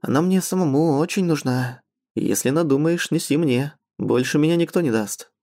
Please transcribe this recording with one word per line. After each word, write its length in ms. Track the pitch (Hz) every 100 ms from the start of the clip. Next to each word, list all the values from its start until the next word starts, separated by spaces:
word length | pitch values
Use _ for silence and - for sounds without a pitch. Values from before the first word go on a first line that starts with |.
Она 200 | - 135
мне 180 | 175 185
самому 600 | 175 185 175 135 165 139
очень 260 | 165 - 180
нужна. 560 | 151 135 127 127 120 _ _ _
Если 380 | - - 101 -
надумаешь, 580 | 147 165 135 160 170 -
неси 260 | 156 - 143
мне. 360 | 165 123 147 - _ _
Больше 400 | 110 117 127 151
меня 180 | 156 170
никто 260 | 165 185
не 100 | 165
даст. 400 | 113 104 - - _